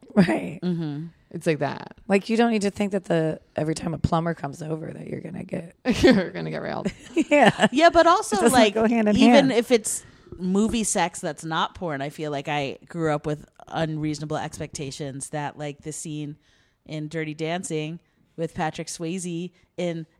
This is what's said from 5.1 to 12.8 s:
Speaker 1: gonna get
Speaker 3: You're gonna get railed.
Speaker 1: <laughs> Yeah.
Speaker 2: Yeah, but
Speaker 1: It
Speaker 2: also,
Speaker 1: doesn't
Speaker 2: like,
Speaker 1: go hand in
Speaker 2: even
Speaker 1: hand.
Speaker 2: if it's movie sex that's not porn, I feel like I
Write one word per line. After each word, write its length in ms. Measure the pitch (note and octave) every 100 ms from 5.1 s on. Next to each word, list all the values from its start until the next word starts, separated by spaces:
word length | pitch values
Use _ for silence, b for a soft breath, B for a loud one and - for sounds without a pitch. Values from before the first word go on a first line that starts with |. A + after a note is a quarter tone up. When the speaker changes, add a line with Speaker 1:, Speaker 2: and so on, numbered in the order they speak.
| -
Speaker 1:
gonna 220 | - F3+
get 320 | F3+ F3 E3+ _ B3+ -
Speaker 3:
You're 260 | C#4 G#3+ F3
gonna 220 | F3+ D#3+
get 100 | D#3+
railed. 300 | - - - - -
Speaker 1:
<laughs> 60 | -
Yeah. 520 | - D4 G#3+ - G#3
Speaker 2:
Yeah, 180 | B3+ E4+
but 160 | E4+ E4
Speaker 1:
It 40 |
Speaker 2:
also, 260 | F#4 - G#4
Speaker 1:
doesn't 160 | A#3+
Speaker 2:
like, 220 | B3+ A3 G#3
Speaker 1:
go 120 | A3+
hand 200 | A#3 G#3+
in 60 | G#3
Speaker 2:
even 320 | A3+ B3 C#4
Speaker 1:
hand. 20 |
Speaker 2:
if 180 | A3+ A3+
it's 320 | A#3+ - - B B B -
movie 460 | F#3 G3 A3 A#3
sex 360 | G#3 G#3 F3 -
that's 220 | F3 C#3+
not 300 | D#3+ D#3+ G#3+
porn, 280 | - F3 C#3
I 80 | C#3+
feel 200 | D3 D3+
like 180 | C#3+ C#3
I 300 | D3 C#3 -